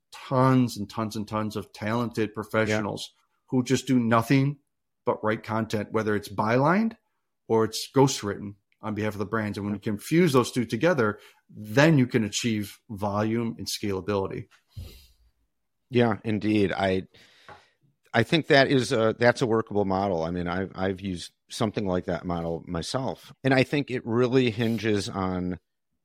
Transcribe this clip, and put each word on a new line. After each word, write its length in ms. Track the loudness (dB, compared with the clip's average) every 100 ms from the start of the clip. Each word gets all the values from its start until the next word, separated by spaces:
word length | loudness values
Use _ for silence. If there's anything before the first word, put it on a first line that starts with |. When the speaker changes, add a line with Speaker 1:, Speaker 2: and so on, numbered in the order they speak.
| _
Speaker 1:
tons 640 | -18 -2 4 6 6 2 -2
and 120 | -10
tons 280 | -6 -6 -6
and 120 | -6
tons 260 | -4 -4
of 180 | -6 -10
talented 600 | -8 -4 -2 -2 -2 -4
professionals 760 | -4 -2 0 2 0 -2 -6 -10
Speaker 2:
Yeah. 60 | _ _ _ -4
Speaker 1:
who 120 | -2
just 240 | 2 0 2
do 120 | 2
nothing 580 | 4 4 6 4 4 -2 _ _ _ _
but 180 | -4 -2
write 200 | 0 -2
content, 460 | -2 -4 -2 -4 -2
whether 220 | -2 0 -2
it's 120 | -4
bylined 680 | -4 0 2 2 2 0 -4 _ _ _ _ 0
or 180 | 2
it's 240 | 2 -2 -2
ghostwritten 600 | 4 4 2 -6 -6 -10 -14 _ _
on 140 | -8
behalf 200 | -4 -4
of 40 | -4
the 80 | -4
brands. 320 | -2 -2 -4
And 80 | -6
when 80 |
you 60 | -4
can 180 | -4 -6
fuse 340 | 0 2 4
those 200 | 4 2
two 120 | -2
together, 540 | -4 0 0 2 0 -2 -10 _ _
then 480 | -16 -2 4 6 6
you 80 | 4
can 160 | 0
achieve 540 | -2 -2 -2 -2 -6 -12 -14
volume 680 | -6 -4 -2 -2 -2 -4 -8
and 80 | -10
scalability. 800 | -6 -4 -4 -2 -2 -2 -8 -12 _ _ -18 -18 -20 _ _ _ _ _ _ _ _ -2
Speaker 2:
Yeah, 260 | 2 2 0
indeed. 480 | -2 -2 0 2 2
I, 320 | 0 0 0 -4 _ -20 _ -20 -20 _ _ _ _ _
I 100 | 0
think 260 | 2 2 6
that 200 | 6 6
is 240 | 4 2
a, 240 | 2 2 4
that's 240 | 2 4
a 40 | 2
workable 380 | 0 0 0
model. 380 | 0 2 0 0
I 80 | -2
mean, 160 | -4 -4
I've, 240 | -4 -4
I've 260 | -4 -4 -2
used 320 | -6 -8 -10 _ -14
something 360 | -4 -2 -2 -2
like 180 | -2 -2
that 180 | -6 -4
model 360 | -4 -4 -6 -6
myself. 640 | -6 -4 -6 -6 -8 -12 -6
And 100 | 0
I 80 | 2
think 260 | 2 -2 -4
it 140 | -6 -4
really 440 | 0 2 2 2
hinges 580 | 0 -2 -2 -2 -2 -2
on 500 | -4 -4 -4 -4 -6 _ _ _ _